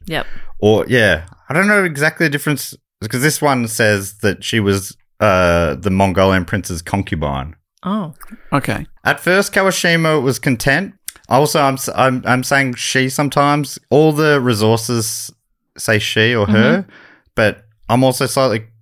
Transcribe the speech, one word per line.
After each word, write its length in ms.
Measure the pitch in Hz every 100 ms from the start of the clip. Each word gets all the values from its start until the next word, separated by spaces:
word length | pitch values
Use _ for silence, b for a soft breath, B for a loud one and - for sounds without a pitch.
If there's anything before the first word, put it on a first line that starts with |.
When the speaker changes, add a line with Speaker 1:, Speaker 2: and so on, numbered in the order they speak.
| -
Speaker 1:
Yep. 200 | 156 - B B B
Speaker 2:
Or, 240 | 208 214 -
yeah, 380 | 123 104 80 85 - -
I 60 |
don't 160 | 147 196
know 160 | 208 185
exactly 400 | 143 151 - 160
the 40 |
difference, 460 | 143 - 139 - - _ -
because 220 | 110 120
this 200 | 151 -
one 240 | 147 127 117
says 480 | - 110 104 98 -
that 260 | 104 90
she 160 | - 113
was, 360 | 101 98 98 - _ -
uh, 540 | 107 92 90 85 85 69
the 140 | 98
Mongolian 540 | 95 98 90 95 95
prince's 380 | 85 101 - 85
concubine. 760 | - 98 98 80 76 67 71 - _ _
Speaker 1:
Oh. 300 | 180 214 160 - - 233 -
Speaker 3:
Okay. 320 | 139 - 101 - - -
Speaker 2:
"At 140 | -
first, 320 | - 190 202
Kawashima 680 | 202 190 175 175 165 160 156
was 160 | 127 117
content." 540 | 147 120 143 143 196 - - B -
Also, 320 | 127 147 160
I'm, 140 | 139 131
s-, 140 | - -
I'm, 260 | 131 127 -
I'm 180 | 127
saying 320 | 127 139 135 123
she 340 | - 131 131
sometimes. 720 | 131 143 147 143 147 139 - -
All 220 | 139 156
the 280 | 151 156 143
resources 920 | 123 107 110 113 113 120 107 - - - _ _ _ -
say 200 | - 110
she 360 | - 110 113 120
or 100 | 101
her, 340 | 107 123 180
Speaker 1:
Mm-hmm. 60 | 185 B B B B -
Speaker 2:
but 300 | 107 - _ _ -
I'm 160 | 120
also 220 | 131 123 131
slightly, 380 | - 131 110 110 _